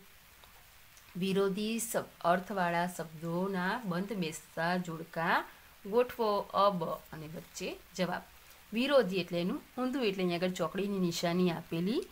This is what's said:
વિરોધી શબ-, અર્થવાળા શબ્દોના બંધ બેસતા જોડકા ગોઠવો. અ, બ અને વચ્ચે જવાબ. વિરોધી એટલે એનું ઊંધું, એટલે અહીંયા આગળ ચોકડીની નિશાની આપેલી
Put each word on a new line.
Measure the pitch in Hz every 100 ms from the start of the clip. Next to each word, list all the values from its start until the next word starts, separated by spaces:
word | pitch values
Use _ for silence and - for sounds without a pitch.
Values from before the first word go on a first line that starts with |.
| - - - - - - - - - - - 175
વિરોધી | 190 190 196 190 214 226
શબ-, | - 185 - -
અર્થવાળા | 170 185 185 196 175 170 180
શબ્દોના | - 160 156 165 170 196 185 185 240 208
બંધ | 170 202
બેસતા | 208 160 170 - - 170 185
જોડકા | 175 160 160 165 170 254 349 - - - 196
ગોઠવો. | 233 247 - 214 202 -
અ, | - 202
બ | 180
અને | 160 156 - 156 156
વચ્ચે | - - - 202 381 - -
જવાબ. | 175 - - - - - -
વિરોધી | 214 269 277 185 190
એટલે | 175 175
એનું | 180 294 - -
ઊંધું, | 254 269 220
એટલે | 190
અહીંયા | 180 170
આગળ | 185
ચોકડીની | 185 160 185 202 196
નિશાની | 180 165 170 180 180
આપેલી | 165 - 165 180 294 -